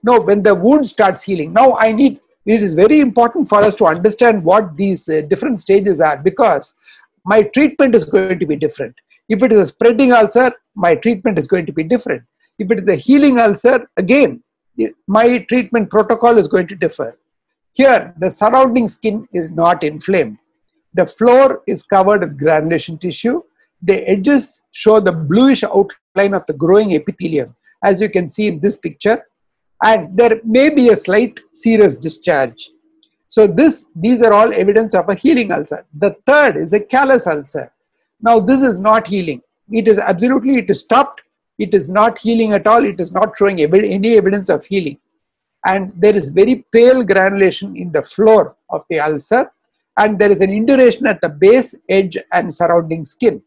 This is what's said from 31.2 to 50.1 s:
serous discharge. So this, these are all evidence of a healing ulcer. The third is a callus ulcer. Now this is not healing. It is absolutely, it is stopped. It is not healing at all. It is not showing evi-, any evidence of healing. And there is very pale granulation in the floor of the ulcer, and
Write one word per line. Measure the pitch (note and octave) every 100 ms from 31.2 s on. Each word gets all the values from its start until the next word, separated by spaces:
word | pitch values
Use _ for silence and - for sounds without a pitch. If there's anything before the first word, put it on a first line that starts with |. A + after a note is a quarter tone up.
| A#3 - _
serous | _ A3+ A3+ G3 B2+
discharge. | D#3 - - D3+ C3 A#2 - _ _ _ _ _ _
So | - G#3+
this, | E3+ D#4 - _ E3+
these | G3 B3
are | A#3
all | G#3 A3
evidence | - F#3+ G#3 A3
of | F#3+ F3
a |
healing | F#3+ C4+ C#4 G#3+
ulcer. | D3 D3 - -
The | D3 G3+ - -
third | D4 C#4+ D3+
is | D#3+
a | G#3
callus | G#3 B3+ C4+ C4 F#3+
ulcer. | D3+ C#3 D3+ B2+ _ _ _ _ _
Now | A3+ A#3
this | F#3+ C4
is | C4+ F#3
not | G3+ A3 F#3+
healing. | G3 E3+ B2+ _ _ _
It | A3 G#3+
is | G3+
absolutely, | G3+ F3 A#3+ C4+ B3 C4
it | F3+
is | -
stopped. | - A3 - - _ _ _ _
It | G#3
is | G3+ D3
not | F#3+ A3+ A3+
healing | A3 A3+ A3
at | G3+ G#3+
all. | A#3
It | G#3+ F3+
is | F3+
not | F#3 G3 -
showing | G3+ F#3
evi-, | D3+ F#3 G#3
any | F#3+ G#3+ A3+
evidence | F#3+ G3+ F#3+
of | D#3
healing. | - G3 D#3+ C#3+ _ _ _ _ _ _ F3+
And | G3 F#3+ F3+
there | G3+
is | G3+ C#3
very | D#3+ G#3+ B3+ _
pale | A#3 A#3+ C4
granulation | G#3 G3 F#3+ G3 F#3+ - G3+ -
in | F3+
the | D3+
floor | - - A3 A3 D#3+ _ _
of | E3 _
the | D#3+
ulcer, | D3+ D#3 - A#3+ - _ _ _ _ -
and | G#3+